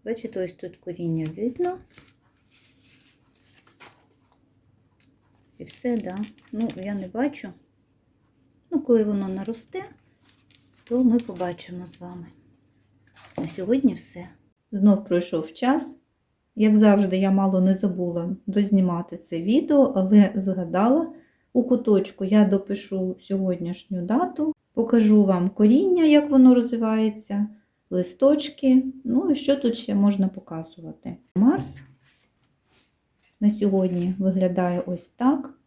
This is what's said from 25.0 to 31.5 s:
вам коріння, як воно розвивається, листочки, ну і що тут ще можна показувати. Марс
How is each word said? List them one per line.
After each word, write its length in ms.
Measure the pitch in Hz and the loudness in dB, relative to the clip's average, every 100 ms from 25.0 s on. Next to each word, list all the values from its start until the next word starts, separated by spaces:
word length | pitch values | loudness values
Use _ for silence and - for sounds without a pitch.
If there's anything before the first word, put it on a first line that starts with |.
| 214 214 | 6 6
вам 260 | 190 185 180 | 4 2 0
коріння, 540 | - 214 262 381 359 | 2 4 4 4 4
як 260 | 311 294 294 | 6 4 6
воно 240 | 269 254 | 6 8
розвивається, 920 | 247 233 233 226 220 220 214 - 202 208 - _ _ _ | 6 2 -4 -2 0 -2 -4 -8 -6 -6 -8 _ _ _
листочки, 960 | 180 180 - 269 294 - - 269 262 262 - | -4 -4 2 2 2 -2 -2 2 4 2 -8
ну 260 | 240 240 370 | -2 -2 0
і 40 | |
що 220 | 262 - 277 | -2 0 0
тут 200 | 233 233 | 0 -4
ще 180 | - | -4
можна 340 | 202 202 196 185 | 0 2 2 -2
показувати. 880 | 185 - 165 160 - 160 156 - 175 _ | -4 -14 -14 -14 -18 -20 -16 -16 -16 _
Марс 460 | 180 233 | 2 2